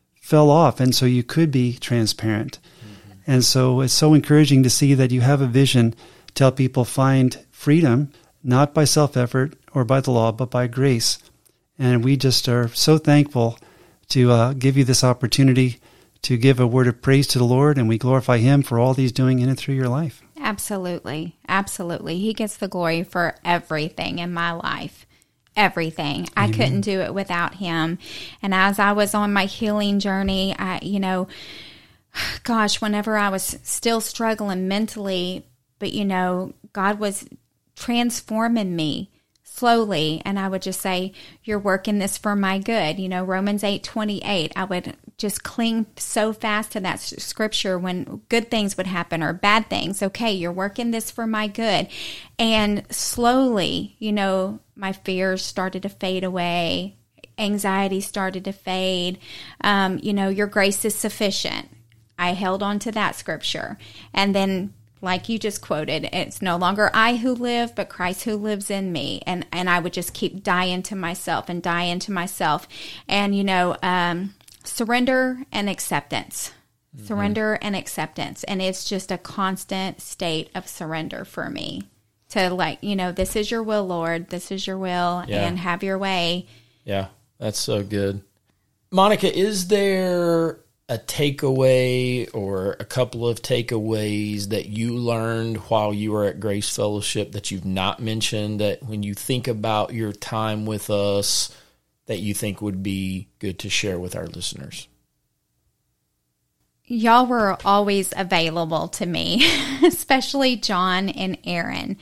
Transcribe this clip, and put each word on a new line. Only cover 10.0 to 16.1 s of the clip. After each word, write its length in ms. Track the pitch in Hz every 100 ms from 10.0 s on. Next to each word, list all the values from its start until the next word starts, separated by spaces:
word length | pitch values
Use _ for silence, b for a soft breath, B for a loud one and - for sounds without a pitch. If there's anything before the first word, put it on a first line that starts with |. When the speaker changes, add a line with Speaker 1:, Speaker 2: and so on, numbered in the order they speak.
Speaker 1:
the 100 | 131
law, 200 | 120 113
but 180 | 110 123
by 160 | 123 123
grace. 500 | 120 139 120 - - - _ _ _ _ -
And 240 | 127 123
we 140 | 120 139
just 320 | 131 120 -
are 200 | 120 120
so 240 | - - 156
thankful 600 | 156 147 143 127 117 113 b b b b _
to, 220 | 135 123
uh, 220 | 117 120
give 220 | 135 131 139
you 60 |
this 200 | 120 -
opportunity 720 | 127 123 113 - 135 127 127 117 b b b